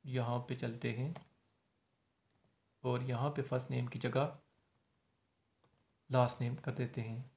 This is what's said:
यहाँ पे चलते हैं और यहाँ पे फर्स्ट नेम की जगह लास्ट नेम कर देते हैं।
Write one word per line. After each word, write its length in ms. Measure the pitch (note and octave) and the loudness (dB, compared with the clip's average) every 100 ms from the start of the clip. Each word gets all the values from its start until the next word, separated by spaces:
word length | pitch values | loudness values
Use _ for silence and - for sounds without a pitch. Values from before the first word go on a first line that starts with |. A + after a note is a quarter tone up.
| C#3 | -2
यहाँ 340 | B2+ A#2+ B2 | 0 2 0
पे 160 | B2 B2+ | -2 -4
चलते 340 | B2 A#2 A#2+ | -4 -2 -2
हैं 220 | A#2 C#3 E3+ - _ _ _ _ _ _ _ _ _ _ _ _ _ _ _ | -2 -4 -6 -12 _ _ _ _ _ _ _ _ _ _ _ _ _ _ _
और 200 | B2+ B2 | 0 0
यहाँ 260 | B2+ A#2+ C#3+ | 0 0 0
पे 120 | D3 | 0
फर्स्ट 300 | C3 B2+ B2+ | 0 -2 0
नेम 160 | B2+ B2 | -2 -2
की 120 | - | -2
जगह 380 | B2 C3 D3 - _ _ _ _ _ _ _ _ _ _ _ _ _ _ _ _ _ | 0 2 2 -2 _ _ _ _ _ _ _ _ _ _ _ _ _ _ _ _ _
लास्ट 320 | B2+ A#2+ - | 6 6 4
नेम 140 | A#2+ C#3 | -2 0
कर 140 | - | -2
देते 280 | B2+ B2 - | -2 -2 -2
हैं। 300 | A2+ A2+ B2+ | -4 -6 -8